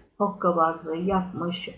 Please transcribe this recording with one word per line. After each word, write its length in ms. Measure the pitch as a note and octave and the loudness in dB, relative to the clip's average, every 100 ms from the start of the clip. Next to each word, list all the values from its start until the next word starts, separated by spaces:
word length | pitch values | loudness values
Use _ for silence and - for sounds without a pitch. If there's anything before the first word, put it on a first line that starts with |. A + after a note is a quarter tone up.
| - - | -18 -2
hokkabazlığı 800 | G3 - F#3 E3+ D#3+ E3 E3 D#3+ | -2 2 2 4 4 2 -4 -4
yapmış 720 | F#3 F#3+ F3+ - F3 F3+ - | 0 0 0 -4 -4 -4 -8